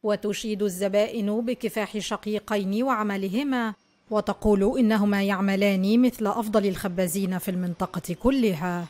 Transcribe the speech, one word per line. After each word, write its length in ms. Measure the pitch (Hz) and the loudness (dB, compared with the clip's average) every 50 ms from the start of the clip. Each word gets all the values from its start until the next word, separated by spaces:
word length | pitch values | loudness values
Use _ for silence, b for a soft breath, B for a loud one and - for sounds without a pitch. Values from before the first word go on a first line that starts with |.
| - | 0
وتشيد 600 | 214 208 202 202 208 202 - - 226 214 196 208 | 0 -2 0 -2 -4 -4 -4 -4 -6 -2 -2 -2
الزبائن 760 | 208 180 180 202 196 196 208 214 226 - 233 202 202 208 220 | -2 -2 -2 -4 0 2 2 0 2 0 -4 -2 0 0 -2
بكفاح 580 | 247 226 247 240 - 208 - 233 208 - - 214 | -2 -2 -4 -4 -4 -6 -4 -4 -6 -4 -6 -8
شقيقين 840 | 185 - 220 196 - 214 208 208 208 - 214 208 202 185 196 214 247 | -6 -4 -6 -6 -4 -4 -4 -4 -4 -2 -2 -2 0 0 -2 0 0
وعملهما، 920 | 269 254 214 214 208 202 196 190 190 180 233 285 285 262 247 233 220 202 _ _ _ _ _ _ _ | 0 0 0 0 -2 -2 -2 -4 -2 -2 -2 -2 0 0 0 -2 -2 -4 _ _ _ _ _ _ _
وتقول 680 | 226 214 208 - 202 - - 220 208 196 196 208 262 262 | -2 -2 0 0 -4 0 2 2 4 4 4 2 4 4
إنهما 440 | 247 214 220 214 208 208 202 202 196 | 4 4 4 4 4 2 2 2 2
يعملان 800 | 196 202 185 196 196 190 190 202 202 196 190 185 196 220 233 254 | 0 0 0 2 0 2 2 2 2 2 2 2 4 4 6 4
مثل 240 | 254 240 - 220 | 4 2 0 -2
أفضل 400 | 196 - - 233 214 208 226 196 | -2 0 -2 -2 2 2 2 2
الخبازين 720 | 202 190 - - 202 175 175 185 175 156 202 196 185 185 180 | 2 -2 -2 -4 -6 -2 0 -2 0 0 -2 -2 -2 -2 -4
في 120 | - - | -4 -4
المنطقة 680 | 185 180 180 180 170 - 190 - - 185 - - 175 - - | -4 -2 -2 -4 -4 -4 -6 -6 -4 -8 -6 -6 -8 0 0
كلها. 640 | 240 269 277 240 214 185 147 170 180 175 175 170 156 | 0 2 4 2 2 0 0 -2 -4 -4 -4 -6 -8